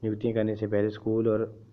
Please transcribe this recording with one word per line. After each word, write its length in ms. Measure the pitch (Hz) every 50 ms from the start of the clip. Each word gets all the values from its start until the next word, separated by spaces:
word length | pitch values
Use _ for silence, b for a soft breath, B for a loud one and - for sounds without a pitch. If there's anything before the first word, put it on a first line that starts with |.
| -
नियुक्तियां 300 | 110 107 104 110 120 113
करने 220 | 113 107 110 107
से 100 | 107 107
पहले 240 | 104 104 101 101 107
स्कूल 380 | 107 - - 110 110 113 113 113
और 160 | 107 107 113 110 - - - -